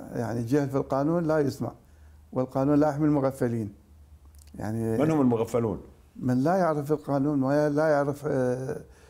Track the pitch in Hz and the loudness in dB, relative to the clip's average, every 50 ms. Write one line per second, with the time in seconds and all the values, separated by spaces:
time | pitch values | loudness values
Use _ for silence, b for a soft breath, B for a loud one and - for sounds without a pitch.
0 | - - - 127 120 107 113 117 117 113 135 147 143 127 131 131 - - 139 135 | -12 -10 -8 -6 -6 -4 -4 -4 -2 0 0 0 0 0 -2 -2 -2 -2 -2 0
1 | 143 156 165 175 170 151 156 156 143 135 - - 117 - - - - b b b | 0 0 0 0 0 0 2 2 0 0 -2 -4 -6 -8 -8 -12 -18 b b b
2 | b b b b b - - 131 127 127 - 135 135 143 147 143 151 151 135 143 | b b b b b -8 -4 -4 -4 -2 -2 0 0 2 4 4 2 2 0 0
3 | 156 147 147 143 131 135 127 - 135 120 117 113 107 101 - - - - - - | 2 2 2 2 0 0 -2 -2 -2 -2 -2 -2 -6 -6 -10 -16 -20 -20 -20 -20
4 | - - - - - - - - - - - - - 104 110 113 113 113 113 113 | -20 -20 -20 -20 -20 -20 -20 -20 -20 -18 -12 -10 -8 -6 -4 -4 -2 0 0 2
5 | 147 156 160 151 135 123 120 110 113 - - 120 117 110 90 73 - - - - | 2 2 4 4 4 4 4 2 0 0 0 0 0 0 -2 -4 -8 -16 -20 -20
6 | - _ - - - 127 123 127 135 160 185 196 175 160 156 147 139 139 151 143 | -20 _ -12 -6 -2 0 0 2 2 2 2 2 2 2 0 0 -2 -2 -2 -2
7 | - - 139 139 135 151 151 139 131 131 143 147 151 151 143 147 156 160 147 143 | -2 -2 0 0 0 2 0 0 2 2 2 2 2 2 2 2 2 4 4 2
8 | 143 143 160 - - 151 147 131 127 123 123 127 131 131 - - - - b b | 2 0 -2 -4 -4 -2 0 0 0 0 -2 -4 -6 -8 -8 -10 -12 -18 b b
9 | b | b